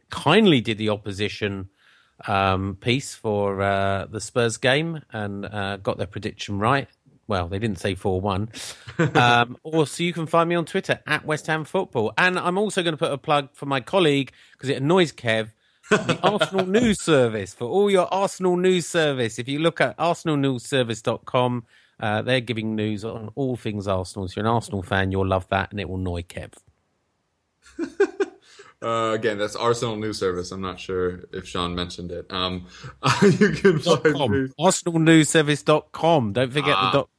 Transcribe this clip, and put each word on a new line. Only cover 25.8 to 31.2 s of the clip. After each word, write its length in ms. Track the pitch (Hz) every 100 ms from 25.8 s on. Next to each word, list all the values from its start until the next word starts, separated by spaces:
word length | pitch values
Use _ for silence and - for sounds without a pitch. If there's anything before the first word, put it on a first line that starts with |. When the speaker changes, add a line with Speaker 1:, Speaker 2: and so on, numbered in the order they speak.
Speaker 1:
it 80 | 85
will 80 | 95
annoy 260 | 92 87
Kev. 300 | 85 - - - _ _ _ _ _ _ _ _ _ _ _ -
<laughs> 420 | 330 - 403 - - - _ - - _
Speaker 2:
Uh, 300 | 117 113 113
again, 260 | 110 113 101
that's 180 | 104 -
Arsenal 400 | 117 120 120 107
News 220 | 107 104
Service. 340 | 98 90 87
I'm 80 | 95
not 180 | 95 87
sure 420 | - 95 90 90